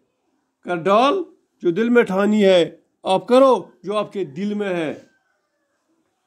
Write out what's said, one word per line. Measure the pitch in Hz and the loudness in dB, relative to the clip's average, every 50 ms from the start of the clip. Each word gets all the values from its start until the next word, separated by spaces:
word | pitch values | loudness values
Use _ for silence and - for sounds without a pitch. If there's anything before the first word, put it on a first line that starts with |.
| _ _ _ _ _ _ _ _ _ _ _ _ _ | _ _ _ _ _ _ _ _ _ _ _ _ _
कर | 185 175 | -10 -8
डाल | 170 156 185 196 220 247 285 339 392 339 - _ _ _ _ _ _ - | -4 0 0 2 2 2 2 0 -2 -6 -10 _ _ _ _ _ _ -4
जो | 175 | -4
दिल | 170 190 226 240 | -2 -2 -2 2
में | 240 240 220 | 2 2 2
ठानी | - 185 190 202 208 214 214 | 2 0 -2 0 0 2 2
है। | 202 190 185 175 160 - - - _ _ _ _ - | 4 4 4 4 2 0 -4 -14 _ _ _ _ -4
आप | 185 190 185 185 - | -2 -2 -2 0 2
करो | 240 262 269 269 247 196 170 - _ _ - | 4 4 6 4 4 0 -2 -10 _ _ -12
जो | 175 208 | -8 -6
आपके | 214 202 202 - 202 180 | -6 -6 -6 -8 -8 -10
दिल | 147 131 160 202 208 208 | -8 -8 -8 -8 -6 -6
में | 208 208 196 180 | -6 -6 -6 -6
है। | 175 160 143 113 - - _ _ _ _ _ _ _ _ _ _ _ _ _ _ _ _ _ _ _ _ _ _ _ _ | -6 -6 -8 -8 -12 -16 _ _ _ _ _ _ _ _ _ _ _ _ _ _ _ _ _ _ _ _ _ _ _ _